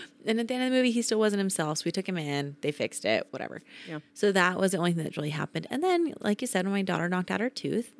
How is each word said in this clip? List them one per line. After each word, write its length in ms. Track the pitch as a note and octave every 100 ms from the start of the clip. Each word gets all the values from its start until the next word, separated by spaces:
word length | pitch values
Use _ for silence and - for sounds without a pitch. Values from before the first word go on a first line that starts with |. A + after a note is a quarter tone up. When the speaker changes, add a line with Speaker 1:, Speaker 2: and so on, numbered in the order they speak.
| - - -
Speaker 1:
And 140 | A3+
at 80 | A#3
the 60 |
end 100 | B3+
of 60 | B3+
the 60 | B3+
movie, 140 | B3+
he 100 | A#3
still 180 | A3+ A3
wasn't 200 | G#3+ G3+
himself, 400 | F#3+ - D3+ D3+
so 40 | E3+
we 60 |
took 160 | F#3+ F#3+
him 100 | F3+
in. 380 | D3 C#3+ C#3+ C#3+
They 100 | C#3+
fixed 320 | D3 A2+ -
it, 240 | G2 A2 -
whatever. 300 | - - - - - -
Speaker 2:
Yeah. 100 | D#3 -
Speaker 1:
So 180 | - G#3
that 260 | F#3+ F3+ F#3
was 140 | F#3+
the 60 | F3+
only 160 | F3
thing 100 | E3+
that 140 | D#3 -
really 140 | D3+
happened. 360 | D3+ - E3 -
And 140 | C4
then, 300 | F4+ F4 D#4+ -
like 180 | G#3 G#3
you 60 | B3+
said, 160 | F#3 F#3
when 60 |
my 80 | G3
daughter 260 | F#3+ E3+ E3+
knocked 220 | F3+ F3+
out 100 | F#3+
her 80 | A#3+
tooth, 420 | - - G3 B3